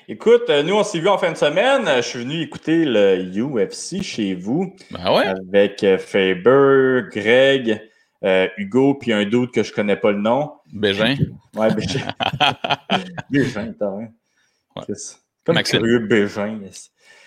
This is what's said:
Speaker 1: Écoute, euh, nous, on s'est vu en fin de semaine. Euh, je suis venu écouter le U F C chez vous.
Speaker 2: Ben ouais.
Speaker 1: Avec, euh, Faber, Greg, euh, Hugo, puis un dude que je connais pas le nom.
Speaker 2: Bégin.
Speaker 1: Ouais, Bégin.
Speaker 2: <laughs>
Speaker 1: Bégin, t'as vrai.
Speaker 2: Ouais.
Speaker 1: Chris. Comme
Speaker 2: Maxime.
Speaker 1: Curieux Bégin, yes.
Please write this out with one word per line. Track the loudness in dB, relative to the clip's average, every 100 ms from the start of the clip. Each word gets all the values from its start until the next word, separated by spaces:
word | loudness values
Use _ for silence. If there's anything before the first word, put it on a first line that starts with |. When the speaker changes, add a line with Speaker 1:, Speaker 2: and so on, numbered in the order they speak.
| -16
Speaker 1:
Écoute, | -2 4 4 4
euh, | 0
nous, | 2
on | 0
s'est | 0 0
vu | 0
en | 2
fin | 0
de | 0
semaine. | 0 2 2 2 2
Euh, | 0
je |
suis | -2 -6
venu | -8 -6
écouter | -8 -8 -2 0
le | 2 4 4 2 -2
U | -4 -4 -2 -4
F |
C | -6 -10 -8
chez | -8 -6 -4
vous. | -4 -4 -4 -4 -10 -16
Speaker 2:
Ben | -6 0
ouais. | 0 0
Speaker 1:
Avec, | -4 0 2 2 2
euh, | 2 2
Faber, | 0 0 0 2 4 6 6 4 4 0 -2
Greg, | -4 2 4 4 2 0 -2 -6 _ _ _
euh, | 0 2 0 -4
Hugo, | -2 2 2
puis | 2 -2
un | 0
dude | 0 0 0
que | -2
je | -2
connais | -2 -2 0
pas | 0
le | 0
nom. | 0 0 -2 -10 _
Speaker 2:
Bégin. | -2 -2 0 0 0 -4 -6 _
Speaker 1:
Ouais, | -2 0
Bégin. | 0 -4 -6 -6 -6 -6 -2 -2 -2
Speaker 2:
<laughs> | -4 -6 -4 -6 -6 -14 -4
Speaker 1:
Bégin, | -2 -2 -4 -10 -6
t'as | -8
vrai. | -6 -12 _ _ _ _ _ _ -14
Speaker 2:
Ouais. |
Speaker 1:
Chris. | -10 -12 -14 -20 _ _ -2
Comme |
Speaker 2:
Maxime. | -2 0 0
Speaker 1:
Curieux | 2 0
Bégin, | 2 2 2 -2 -8 -8
yes. | -14 -20 -20 _ _ _